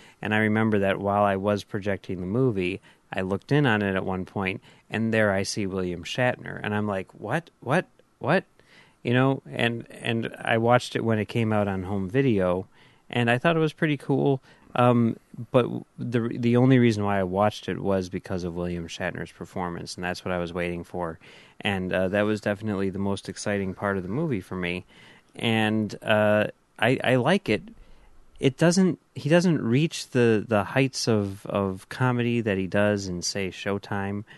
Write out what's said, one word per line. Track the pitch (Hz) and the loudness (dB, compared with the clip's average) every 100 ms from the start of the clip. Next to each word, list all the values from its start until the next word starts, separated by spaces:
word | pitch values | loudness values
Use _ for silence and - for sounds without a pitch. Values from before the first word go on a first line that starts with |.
| - - | -20 -10
And | 101 | -2
I | 107 | 2
remember | 107 110 110 107 | 2 2 2 2
that | 98 92 | 2 0
while | 98 101 | 0 2
I | 101 95 | 2 2
was | 104 101 | 0 -2
projecting | - 104 98 95 - 92 | -4 -6 -4 -4 -6 -8
the | 90 | -4
movie, | 117 131 98 90 95 - _ - | 0 0 0 -2 -4 -12 _ -8
I | 98 | -4
looked | 95 95 - | -2 -2 0
in | 143 139 | 2 4
on | 107 | 2
it | 98 95 | 2 0
at | 95 | -2
one | 92 90 | -6 -6
point, | 104 95 95 - - - | -4 -4 -6 -12 -20 -8
and | 110 113 | -4 0
there | 110 104 | 2 2
I | 95 | 2
see | 98 113 98 | -2 -4 -4
William | 95 90 85 | -2 -4 -6
Shatner. | 87 - 123 - 90 95 | -6 -2 -2 -2 -8 -8
And | 104 | -4
I'm | 104 104 | -2 -2
like, | 95 90 | -4 -6
"What? | - 104 160 - _ | -12 -6 -6 -6 _
What? | 117 170 - _ _ - | -2 -2 -2 _ _ -8
What?" | 117 185 - _ _ - - _ | -2 -2 -2 _ _ -20 -20 _
You | - | 0
know, | 123 135 131 - | 2 4 0 -4
and, | 127 117 117 - | -2 -2 -2 -10
and | - 120 113 113 - | -8 -4 -2 -4 -6
I | - 117 | 0 2
watched | 117 123 - 123 | 4 4 2 -2
it | |
when | 113 110 | 0 0
it | 101 | 0
came | 117 110 | 0 2
out | 107 101 | 2 0
on | 95 | -2
home | 92 101 92 | -4 -4 -2
video, | 127 135 101 90 90 95 _ - _ - | 0 2 4 2 0 -4 _ -20 _ -6
and | 120 117 | 0 2
I | 123 | 2
thought | 170 165 | 2 2
it | |
was | 156 | 0
pretty | - 160 143 | 0 -2 0
cool. | - 135 143 135 - - - - | 0 0 2 0 -4 -20 -6 4
Um, | 123 120 113 - _ - 117 | 6 6 2 -2 _ -16 0
but | 131 113 120 - - | 0 0 -4 -12 -10
the, | 123 120 113 - | -4 -2 -2 -2
the | 120 120 | 2 4
only | 127 127 | 6 6
reason | 120 104 101 | 6 4 0
why | 101 | 0
I | |
watched | 92 95 104 - - | 0 2 0 0 -8
it | 90 | -4
was | 98 95 90 | -2 -2 -2
because | 95 - 95 | -8 -6 -6
of | 87 85 | -6 -6
William | 87 87 85 | -6 -6 -8
Shatner's | - 90 85 85 | -8 -8 -8 -12
performance, | - 87 98 90 87 85 - | -14 -12 -8 -6 -8 -12 -8
and | |
that's | 90 87 | -6 -6
what | 92 | -4
I | 90 | -4
was | 85 | -4
waiting | 87 87 87 | -4 -4 -6
for. | 85 90 85 - - - - - | -8 -8 -8 -10 -18 -20 -20 -6
And, | 104 98 92 | -4 -2 -2
uh, | 92 92 | -2 0
that | 101 | 0
was | 104 107 | 0 0
definitely | 107 98 107 98 98 | -2 -4 -4 -2 -2
the | 95 | -2
most | 98 98 - | -4 -4 -8
exciting | - 107 101 95 | -8 -4 -2 -4
part | 90 101 98 | -4 -2 -2
of | |
the | 90 | -4
movie | 123 165 101 | -4 -2 -4
for | - 92 | -6 -6
me. | 87 90 - - - - _ - | -4 -6 -10 -20 -20 -20 _ -4
And, | 117 110 107 110 104 - | 0 2 2 0 -2 -4
uh, | 110 107 107 107 104 - _ - | 0 4 4 4 0 -6 _ -2
I, | 113 135 | 0 2
I | - 127 | 2 2
like | 127 196 - | 2 0 0
it. | 107 - - - - - - - - | -2 -4 -20 -20 -20 -20 -20 -20 -2
It | 135 - | 0 4
doesn't, | 170 175 185 - _ 123 | 4 4 2 0 _ -6
he | 143 | 2
doesn't | 175 180 139 | 4 4 2
reach | 110 127 165 - - | 2 2 0 -4 -2
the, | 127 117 107 - | 4 4 4 2
the | 104 92 | 0 2
heights | 135 135 - - | 0 0 0 0
of, | 107 98 98 - | 2 0 -6 -4
of | 101 98 95 - | -2 -2 -4 -8
comedy | - 127 120 120 117 | -2 0 2 0 0
that | 110 95 | 0 0
he | 92 | 0
does | 101 104 101 95 | 2 2 2 -2
in, | 87 | -6
say, | - 101 92 | -6 -4 -6
Showtime | - 101 98 - 101 98 101 - | -6 -6 -6 -6 -6 -4 -6 -10